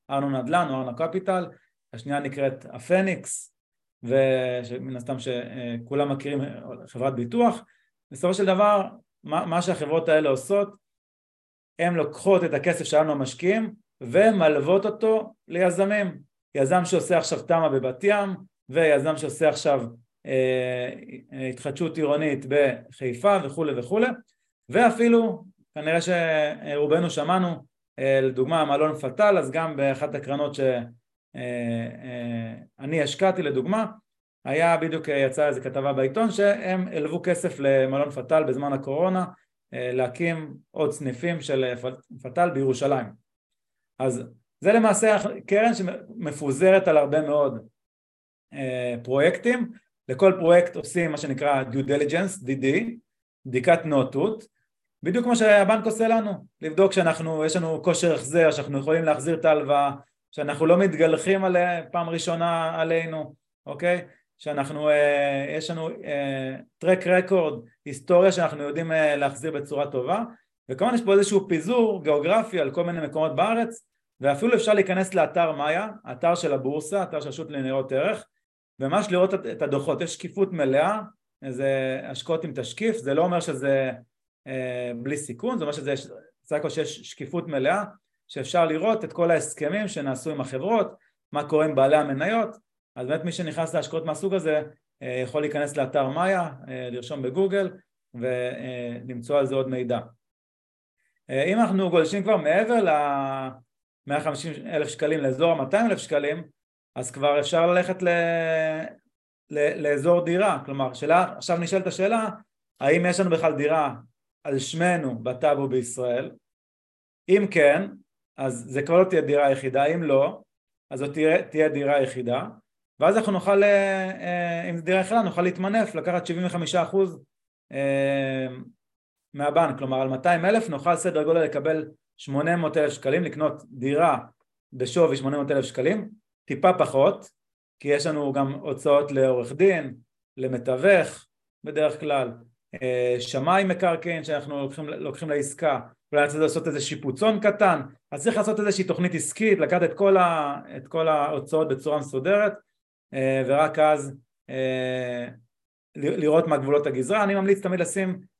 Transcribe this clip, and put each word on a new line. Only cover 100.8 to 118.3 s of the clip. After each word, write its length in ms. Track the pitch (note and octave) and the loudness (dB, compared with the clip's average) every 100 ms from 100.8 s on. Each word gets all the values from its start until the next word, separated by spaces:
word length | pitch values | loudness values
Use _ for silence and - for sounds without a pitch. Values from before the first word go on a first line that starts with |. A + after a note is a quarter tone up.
| _ _ _ _ - | _ _ _ _ -6
אה, 140 | C3 | -2
אם 140 | D#3+ G#3+ | 0 2
אנחנו 320 | G#3+ F#3+ F#3 | 2 2 2
גולשים 320 | E3 D#3+ G3 | 2 2 0
כבר 140 | F#3+ G#3 | 0 2
מעבר 420 | D3 F3 A3 A#3+ | 2 2 2 2
למאה 1400 | F#3+ D3+ C#3+ C#3 C3+ C3+ C3 B2+ _ _ _ _ - D3 | 2 2 0 -2 -4 -6 -8 -12 _ _ _ _ -6 -4
חמישים 460 | D#3 C#3 E3 D3 - | -4 -6 -8 -10 -6
אלף 220 | D#3+ D3 | -4 -4
שקלים, 320 | - D3+ D#3 | -2 -2 0
לאזור 320 | C3+ C3 E3+ | 0 2 2
המאתיים 340 | D#3 B2+ G3+ A#3 | 2 0 0 2
אלף 80 | F#3 | -2
שקלים, 500 | - D3 C#3+ D#3+ E3 _ _ _ _ - | -2 -2 -2 -6 -10 _ _ _ _ -12
אז 140 | B2+ | -10
כבר 300 | C#3 C#3+ D3 | -2 0 2
אפשר 260 | C#3+ E3+ E3+ | 2 2 4
ללכת 360 | F3+ F3+ F#3 | 2 0 0
ל-, 800 | F3+ E3+ E3+ E3+ E3 D#3+ D#3 D#3 - - _ _ _ _ - | 0 2 0 0 0 0 -2 -4 -8 -14 _ _ _ _ -8
ל-, 320 | D3 D3 - | 0 0 0
לאזור 420 | D3 C#3+ D3+ F3 | 0 2 4 2
דירה, 380 | E3 F3 G3+ C#3+ | 2 0 2 0
כלומר, 300 | C3+ C#3 B2+ | -4 -4 -4
שאלה, 400 | - D3 E3+ F3+ - | -4 2 4 4 -2
עכשיו 220 | - E3+ | -4 -2
נשאלת 280 | E3+ F#3+ F#3 | 0 -2 -2
השאלה, 420 | - G3 A3+ G#3+ - _ _ _ - | -2 0 0 -2 -8 _ _ _ -2
האם 260 | C#3 E3+ F3+ | 2 4 2
יש 140 | F3 | 2
לנו 100 | F#3 | 2
בכלל 260 | D#3+ D#3+ C#3 | 2 2 2
דירה 380 | D3 D#3+ C#3+ A#2 - _ _ _ | 2 2 0 -4 -16 _ _ _
על 140 | D3+ C3+ | -4 -4
שמנו 600 | C3+ D#3+ F3 F3 C3+ A#2 | -4 0 2 2 -2 -4
בטאבו 500 | A#2 B2 D3+ C#3 C#3 | -6 0 2 2 0
בישראל? 640 | B2+ A#2+ - B2+ A#2+ C3+ - _ _ _ _ _ _ _ _ - | -2 -2 -4 -2 -2 -4 -12 _ _ _ _ _ _ _ _ 2
אם 180 | G3 G#3 | 2 4
כן, 380 | E3+ C#3+ D3+ G3 - _ _ _ | 4 4 4 0 -10 _ _ _